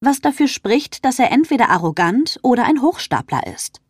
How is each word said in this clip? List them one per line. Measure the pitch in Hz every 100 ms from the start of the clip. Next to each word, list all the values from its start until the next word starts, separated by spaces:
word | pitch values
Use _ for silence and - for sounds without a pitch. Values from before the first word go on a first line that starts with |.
Was | 247 277
dafür | - 269 285
spricht, | - 202 240 294 - 262
dass | 254
er | 254
entweder | 247 320 269 233
arrogant | 175 165 151 170 220 320 -
oder | 254 240 233
ein | 294
Hochstapler | 277 - - 120 - 131 -
ist. | 87 - - _